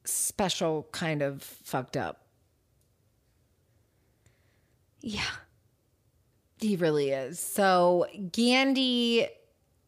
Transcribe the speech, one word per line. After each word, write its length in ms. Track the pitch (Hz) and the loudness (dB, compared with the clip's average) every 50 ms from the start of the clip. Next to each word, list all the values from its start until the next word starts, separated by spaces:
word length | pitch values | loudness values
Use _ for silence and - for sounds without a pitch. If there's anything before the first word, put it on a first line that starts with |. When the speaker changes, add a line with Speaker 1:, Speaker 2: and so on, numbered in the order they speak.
| - | -8
Speaker 1:
special 840 | - - - - - - - 214 208 - - 185 160 156 151 143 - | -6 -4 -4 -4 -4 -2 -2 -2 -2 -2 -2 -2 -2 -2 -2 -6 -8
kind 300 | - - 175 160 156 147 | -8 -6 -4 -2 -2 -2
of 220 | 143 139 139 - - | -2 -2 -4 -6 -12
fucked 540 | - - - - - - 135 123 - - | -18 -20 -20 -12 -8 -6 -6 -6 -4 -6
up. 280 | 139 98 80 - - _ _ _ _ _ _ _ _ _ _ _ _ _ _ _ _ _ _ _ _ _ _ _ _ _ _ _ _ _ _ _ _ _ _ _ _ _ _ _ _ _ _ _ _ _ _ _ _ _ _ _ _ _ _ _ _ | -6 -4 -6 -8 -10 _ _ _ _ _ _ _ _ _ _ _ _ _ _ _ _ _ _ _ _ _ _ _ _ _ _ _ _ _ _ _ _ _ _ _ _ _ _ _ _ _ _ _ _ _ _ _ _ _ _ _ _ _ _ _ _
Speaker 2:
Yeah. 200 | - 233 202 196 - - - - - _ _ _ _ _ _ _ _ _ _ _ _ _ _ _ _ _ _ _ _ _ _ - | -12 -10 -8 -6 -6 -8 -8 -10 -16 _ _ _ _ _ _ _ _ _ _ _ _ _ _ _ _ _ _ _ _ _ _ -4
Speaker 1:
He 160 | 220 214 202 | -2 -2 0
really 360 | 165 175 160 151 147 143 135 | 2 2 2 2 2 2 2
is. 280 | 135 135 131 127 175 - | 0 -2 -4 -6 -8 -10
So 680 | - - - 208 196 190 185 180 175 175 180 175 165 - - 202 196 170 | -10 -6 -2 2 4 4 6 6 6 6 4 4 2 0 -4 -8 -10 -6
Gandhi 960 | - 226 240 240 254 262 269 269 262 269 262 254 247 240 240 233 233 226 - - - - _ _ _ _ _ _ _ _ _ | -2 0 2 4 4 4 4 2 2 2 2 0 2 0 2 2 2 2 0 0 -4 -10 _ _ _ _ _ _ _ _ _